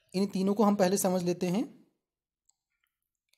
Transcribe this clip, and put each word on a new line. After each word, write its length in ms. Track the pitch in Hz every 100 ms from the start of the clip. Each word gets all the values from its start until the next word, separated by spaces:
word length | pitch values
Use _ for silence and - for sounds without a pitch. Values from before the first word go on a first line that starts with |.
| _
इन 140 | 185 196
तीनों 260 | 190 190
को 100 | 202
हम 120 | 208 202
पहले 220 | 180 196
समझ 240 | 190 185
लेते 240 | 175 175 180
हैं। 160 | 190 - - _ _ _ _ _ _ _ _ _ _ _ _ _ _ _